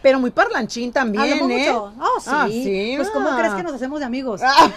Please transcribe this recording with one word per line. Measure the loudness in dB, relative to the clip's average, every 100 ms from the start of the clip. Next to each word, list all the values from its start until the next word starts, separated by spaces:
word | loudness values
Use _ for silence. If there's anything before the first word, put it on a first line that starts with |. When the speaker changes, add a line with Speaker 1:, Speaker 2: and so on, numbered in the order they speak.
Speaker 1:
Pero | 2 4
muy | 2
parlanchín | 0 0 -2 -4 -6 -2
también, | -2 0 0
Speaker 2:
Hablamos | 0 0 0
Speaker 1:
¿eh? | 0 0
Speaker 2:
mucho. | 0 -4 -4
Oh, | -2 -2
sí. | 0
Speaker 1:
Ah, | 0 0
sí, | -2 -2 -2 -2 -2
Speaker 2:
Pues, | -2
¿cómo | -2 -2
Speaker 1:
ah. | 0
Speaker 2:
crees | 0
que | -2
nos | -6
hacemos | -6 -6 -6
de |
amigos? | -6 -6 -6 0
Speaker 1:
Ah. | 4 6 6